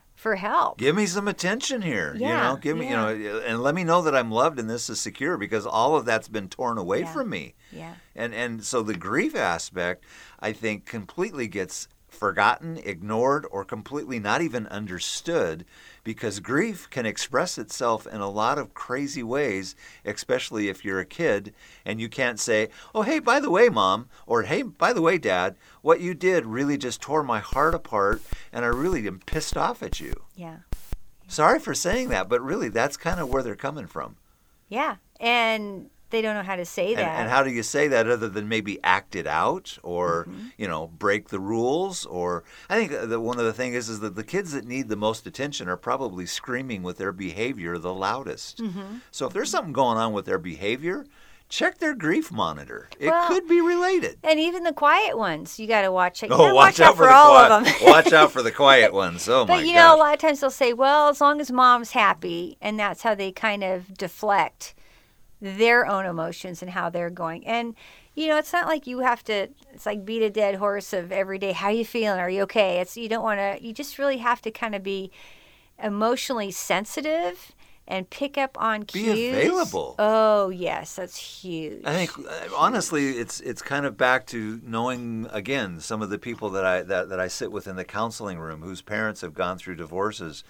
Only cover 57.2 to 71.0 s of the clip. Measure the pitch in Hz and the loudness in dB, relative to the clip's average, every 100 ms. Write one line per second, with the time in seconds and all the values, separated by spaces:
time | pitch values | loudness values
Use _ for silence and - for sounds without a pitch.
57.2 | 294 262 226 214 220 - - 156 330 156 | 12 12 12 10 6 8 12 12 10 8
58.2 | 151 135 113 - 139 131 107 95 92 85 | 8 4 0 6 10 10 8 4 0 -2
59.2 | 107 127 110 359 320 339 330 311 294 294 | 2 4 6 4 6 10 10 10 8 4
60.2 | 311 277 269 - 247 240 269 294 294 285 | 0 0 -2 0 0 4 4 6 4 4
61.2 | 285 294 269 254 254 247 226 254 202 175 | 2 2 0 4 6 4 2 2 2 2
62.2 | 180 170 180 - 208 214 196 170 226 202 | -4 -6 -8 -8 -6 -4 -4 -2 -2 -2
63.2 | 190 - 220 202 190 185 185 190 175 - | -4 -4 -4 -2 -4 -4 -8 -10 -10 -4
64.2 | 214 196 156 - - - - _ _ _ | 0 2 0 -4 -18 -20 -20 _ _ _
65.2 | - - 196 196 233 240 233 196 190 170 | -20 -16 -10 2 4 4 4 0 -4 -6
66.2 | 165 170 185 175 180 180 170 175 170 180 | -6 -8 -12 -12 -10 -6 -4 -4 -6 -6
67.2 | 165 170 - 233 233 226 - - _ 302 | -8 -8 -6 -4 -6 -10 -20 -20 _ -4
68.2 | 311 302 302 349 330 311 254 247 247 233 | 0 0 0 -2 -2 -4 -4 -2 0 -2
69.2 | - 208 190 - _ - 214 208 196 226 | -2 -4 -4 -10 _ -12 -8 -8 -6 -2
70.2 | 214 214 202 190 202 202 - 196 | -2 0 0 0 -2 -2 -4 -6